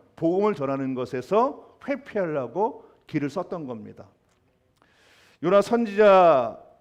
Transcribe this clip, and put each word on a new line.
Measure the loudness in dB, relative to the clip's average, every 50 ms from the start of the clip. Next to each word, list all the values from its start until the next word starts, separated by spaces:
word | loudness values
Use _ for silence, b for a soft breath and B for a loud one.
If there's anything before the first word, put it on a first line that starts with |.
| _ _ _
복음을 | -4 -2 -2 0 0 0 -2 -2
전하는 | -2 -4 -4 -4 -4 -6 -6 -6
것에서 | -6 -8 -6 -8 -8 -6 -2 0 0 0 0 -4 -8 -18 -20 _ _ -10
회피하려고 | -8 -8 -8 -10 -10 -8 -6 -6 -4 -4 -6 -6 -6 -6 -4 -4 -4 -6 -10 B B B B B
길을 | B -6 -6 -6 -6
썼던 | -6 -8 -10 -8 -10 -12 -10
겁니다. | -12 -12 -14 -16 -18 -20 -20 -20 _ _ _ _ _ _ _ _ _ _ _ _ _ _ _ b b b b b b b b b b b b -2
요나 | 2 2 2
선지자, | 2 2 -2 -2 -2 -2 2 4 6 6 8 8 8 6 4 4 2 -2 -6 -12 -18 -20 _ _